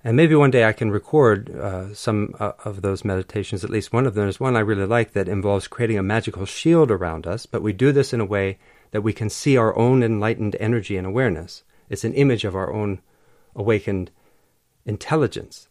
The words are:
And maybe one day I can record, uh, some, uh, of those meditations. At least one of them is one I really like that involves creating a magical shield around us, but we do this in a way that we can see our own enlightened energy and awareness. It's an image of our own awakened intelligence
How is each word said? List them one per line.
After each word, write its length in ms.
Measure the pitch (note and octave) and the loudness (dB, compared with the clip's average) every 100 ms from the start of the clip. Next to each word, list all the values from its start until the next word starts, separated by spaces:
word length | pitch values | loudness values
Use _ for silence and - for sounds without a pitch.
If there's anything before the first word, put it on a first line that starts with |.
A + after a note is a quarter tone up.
And 120 | A#2 A#2+ | 2 4
maybe 200 | E3 D#3 | 6 6
one 160 | C#3+ | 6
day 140 | B2+ A2 | 6 4
I 80 | |
can 180 | G#2+ A2 | 2 -2
record, 580 | G2+ - D3+ B2+ G2+ A2+ | -2 0 4 6 4 -2
uh, 460 | - G2 F#2 F#2+ G#2 | -8 -8 -8 -10 -8
some, 400 | - G#2+ G#2 - | -2 -2 -2 -4
uh, 120 | G#2+ - | -8 -6
of 200 | G#2+ G2 | -12 -6
those 200 | G2 F#2+ | -4 -2
meditations. 600 | G#2 F#2+ F#2 G#2+ G2 G2 | -2 -4 -4 -8 -6 -8
At 80 | G2 | -4
least 200 | G#2 - | -4 -2
one 140 | A#2 C3 | 0 0
of 80 | |
them 160 | G2+ G2+ | 0 -2
is 100 | F#2 | -2
one 160 | C3 A#2+ | 0 0
I 40 | |
really 260 | G#2 G2+ G2 | 0 0 0
like 280 | A#2 A2 | 0 0
that 140 | G2+ F2+ | -2 -2
involves 400 | G2 G2+ G2+ - | -2 0 -2 -4
creating 300 | - A#2 G#2+ | -4 -2 0
a 60 | |
magical 420 | F#2+ A2 - F#2 G2 | 0 -2 -2 -8 -10
shield 460 | - D#3+ E3 C#3+ | -4 2 4 4
around 340 | F#2+ F2+ D#2+ E2+ | 2 -2 -6 -6
us, 220 | G2 - | -8 -6
but 160 | G2 | -4
we 100 | G2 | -4
do 180 | G2 C3 | 2 2
this 220 | C#3 C3 | 4 2
in 80 | A#2+ | -2
a 40 | G2+ | -2
way 340 | G2+ G2 F#2+ _ _ _ | -2 -2 -6 _ _ _
that 100 | G#2+ | -4
we 120 | G#2+ | -2
can 180 | G2+ A2 | -2 -6
see 260 | - D3 C3 | -2 2 4
our 180 | A2 - | 4 4
own 280 | A#2 C3 | 4 4
enlightened 520 | A#2 G#2+ G#2+ A2+ G#2 - | 2 0 0 -2 -2 -2
energy 360 | G#2+ A#2+ G2 G2 | -2 -2 -2 -6
and 120 | F#2 | -4
awareness. 560 | A2 B2+ D#2+ E2+ - _ _ _ | 0 0 -2 -8 -18 _ _ _
It's 140 | G#2 | -6
an 100 | A2+ | -4
image 320 | C3 C#3 A#2 G#2 | 2 2 2 -2
of 100 | F#2 | -4
our 160 | F#2+ | -4
own 300 | G#2+ G#2 F#2+ _ _ _ _ _ - | -4 -4 -6 _ _ _ _ _ -6
awakened 560 | G#2 G#2+ - G2 F2+ _ _ _ _ _ _ _ - | 0 0 0 -4 -6 _ _ _ _ _ _ _ -10
intelligence 840 | G#2+ - D#3 B2 - - - _ | -10 -2 0 0 -4 -16 -20 _